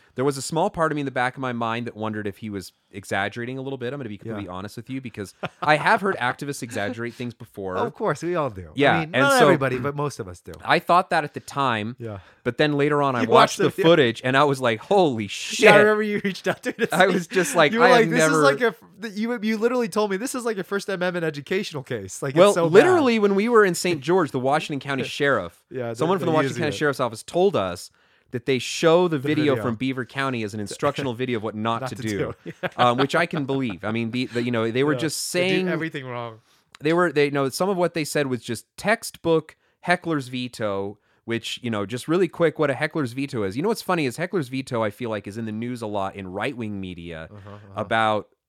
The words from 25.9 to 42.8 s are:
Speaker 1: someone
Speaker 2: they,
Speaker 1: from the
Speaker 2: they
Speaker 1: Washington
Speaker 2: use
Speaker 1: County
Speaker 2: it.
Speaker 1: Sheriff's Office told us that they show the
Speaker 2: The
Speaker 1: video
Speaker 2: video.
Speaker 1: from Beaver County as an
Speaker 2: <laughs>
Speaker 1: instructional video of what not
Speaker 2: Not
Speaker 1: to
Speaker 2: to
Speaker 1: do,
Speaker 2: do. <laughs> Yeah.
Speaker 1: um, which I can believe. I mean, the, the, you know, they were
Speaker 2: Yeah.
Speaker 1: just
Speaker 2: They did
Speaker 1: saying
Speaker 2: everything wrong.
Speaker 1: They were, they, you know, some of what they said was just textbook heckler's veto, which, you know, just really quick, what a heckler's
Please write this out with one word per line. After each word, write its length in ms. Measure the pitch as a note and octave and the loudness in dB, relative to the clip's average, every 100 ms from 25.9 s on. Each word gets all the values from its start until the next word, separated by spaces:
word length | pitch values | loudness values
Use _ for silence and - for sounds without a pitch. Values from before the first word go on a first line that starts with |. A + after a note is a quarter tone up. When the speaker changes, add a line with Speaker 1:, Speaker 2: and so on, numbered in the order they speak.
Speaker 1:
someone 240 | A2+ D#3+ F#3+ | -2 0 0
Speaker 2:
they, 20 | |
Speaker 1:
from 40 | E3 | 2
the 60 | |
Speaker 2:
they 40 | D#3 | 2
Speaker 1:
Washington 220 | C#3 A#2 | 0 0
Speaker 2:
use 20 | D3+ | -4
Speaker 1:
County 100 | - | 0
Speaker 2:
it. 20 | |
Speaker 1:
Sheriff's 220 | D3 C3+ | 0 0
Office 240 | B2 A2 | -2 -6
told 320 | - F3 G3 C#3 | -4 2 2 2
us 340 | F#2+ F2 - _ _ _ _ | 0 -4 -12 _ _ _ _
that 140 | A#2+ - | -6 0
they 140 | B2+ | 0
show 500 | - - E3 E3+ F3+ | -2 0 4 6 4
the 80 | D3+ | 0
Speaker 2:
The 100 | C#3 | 0
Speaker 1:
video 280 | D#3 D3 B2 | 0 2 2
Speaker 2:
video. 60 | |
Speaker 1:
from 140 | A2+ A2 | 0 -2
Beaver 300 | C3 C3 A#2+ | -4 -4 -6
County 380 | C#3 C3+ B2 | -4 -4 -2
as 100 | G#2+ | -4
an 60 | G#2+ | -6
Speaker 2:
<laughs> 80 | G2+ | -8
Speaker 1:
instructional 460 | - C#3+ C#3 C#3 | -4 -2 -2 -4
video 220 | A2+ B2+ A#2 | -4 -2 -2
of 40 | |
what 100 | G#2+ | -4
not 280 | G#2+ A2+ A#2 | -4 -2 -2
Speaker 2:
Not 80 | B2+ | -4
Speaker 1:
to 60 | G#2 | -6
Speaker 2:
to 60 | |
Speaker 1:
do, 320 | A2 G2+ A#2+ - - | -4 -2 -4 -6 -14
Speaker 2:
do. 80 | - | -8
<laughs> 40 | |
Yeah. 80 | F3+ - | -6 2
Speaker 1:
um, 200 | B2 B2 | 2 4
which 160 | C#3+ | 2
I 120 | D#3+ E3+ | 2 0
can 180 | E3+ | -2
believe. 400 | C3+ C3+ B2+ E2+ | -2 -2 -2 -4
I 80 | G#2 | -4
mean, 200 | A2+ A2+ | -2 -2
the, 160 | B2 B2+ | -4 -4
the, 140 | A#2+ | -2
you 100 | A#2+ | 0
know, 200 | A#2 A2+ | 0 0
they 140 | A#2+ C#3+ | 2 2
were 80 | |
Speaker 2:
Yeah. 60 | C3 | 0
Speaker 1:
just 340 | D3+ - - | -2 -4 -4
Speaker 2:
They 80 | F3+ | 0
did 80 | F3+ | 0
Speaker 1:
saying 180 | F#3 F#3 | 0 0
Speaker 2:
everything 380 | D#3+ D#3+ D3+ B2+ | -2 -4 -8 -8
wrong. 340 | A#2+ A#2 A2 _ _ _ - | -8 -8 -12 _ _ _ -6
Speaker 1:
They 140 | D3 | 0
were, 180 | E3+ F3 | 2 4
they, 140 | C#3+ C#3+ | 4 2
you 60 | |
know, 180 | C#3+ C3+ | 2 0
some 180 | - F#3 | 0 0
of 80 | F3+ | 0
what 180 | E3+ | 0
they 120 | E3+ D3 | -2 -4
said 220 | D3+ C3+ | -2 -2
was 140 | B2 | -2
just 240 | - A#2 - - | -4 -8 -10 -6
textbook 800 | G3 A3+ - - E3+ D#3+ D#3 - _ _ | 0 0 -2 -6 0 0 0 -10 _ _
heckler's 480 | - F3+ E3+ D#3 B2 | -2 -2 -2 -4 -4
veto, 680 | B2+ B2 - G#2+ G2 G2+ G#2 _ _ - | -8 -8 -6 -4 -4 -6 -10 _ _ -6
which, 340 | A#2 - - | -4 -4 -8
you 80 | A#2+ | -4
know, 160 | G#2+ G2+ | -4 -4
just 220 | A#2+ - | -6 0
really 220 | E3+ F3+ | 0 0
quick, 280 | - E3 D#3 | 2 0 2
what 120 | D3 | -2
a 40 | |
heckler's 380 | B2 | 0